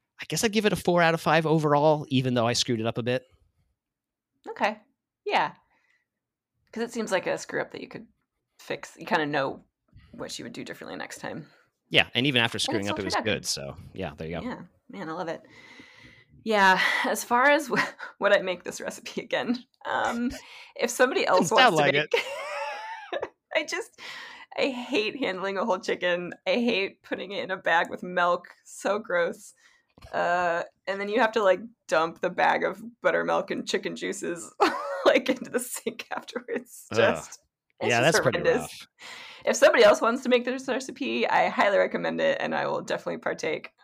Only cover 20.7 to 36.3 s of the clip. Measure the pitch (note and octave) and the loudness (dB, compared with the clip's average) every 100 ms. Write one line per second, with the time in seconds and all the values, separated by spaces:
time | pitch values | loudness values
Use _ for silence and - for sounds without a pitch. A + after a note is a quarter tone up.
20.7 | - A#3 - B3+ F4 - F#3 F3+ A3+ B3+ | -6 -4 2 2 2 4 4 4 6 6
21.7 | D#3+ C#3+ C#3 D3+ A4+ - C#5 C#5+ D5 C#5+ | 6 4 2 0 -2 -2 -8 -8 -8 -8
22.7 | G#5+ A5 A5 G#5 - - _ _ D#4+ D#4+ | -10 -12 -14 -10 -10 -10 _ _ -4 -4
23.7 | E4+ A#4 - - - - - - - C#4+ | -6 -8 -14 -16 -16 -16 -18 -10 -2 -2
24.7 | B3 A#3+ D#4 G#3+ - B3+ F#3 G3 G3 A3+ | -2 -2 0 0 -2 -2 -2 -2 -2 0
25.7 | F#3 - - F3+ F3 F3 - F#3+ G3+ A#3+ | 0 -2 -2 0 0 -4 -6 -2 0 2
26.7 | F#3+ G3 - - G#3 F#3 F#3+ B2 F#3+ F3+ | 0 -2 -8 -10 -10 -8 -8 -6 -4 2
27.7 | E3 F3+ - F3+ F3+ F3 F3+ - - - | 2 2 -4 -6 0 2 2 -4 -20 -20
28.7 | - - G#3 - F3 E3+ A3+ - - _ | -6 -2 -2 -2 0 0 -4 -14 -20 _
29.7 | _ _ _ - - F3 F3+ F3 E3+ - | _ _ _ -8 -2 0 2 0 -2 -4
30.7 | _ - G3 G3+ A3 A3+ A3+ G3 F3+ A3+ | _ -6 -4 -2 2 2 4 4 4 0
31.7 | - - E3 E3+ E3 F3+ E3+ D#3+ D#3+ E3+ | -18 -2 0 0 -2 -4 2 2 2 0
32.7 | F#3+ A3+ - F3 E3+ E3+ E3 - E3 - | -4 -12 -2 0 2 2 0 -2 -6 -4
33.7 | G3 F#3+ E3+ - D4 E3 E3+ - - - | -4 -4 -6 -6 -6 -6 -8 -10 0 0
34.7 | - - - - C4+ B3 - - B3 - | 0 -6 0 2 2 2 -4 -6 -6 -6
35.7 | - A#3 - - - - | -8 -8 -10 -10 -10 -10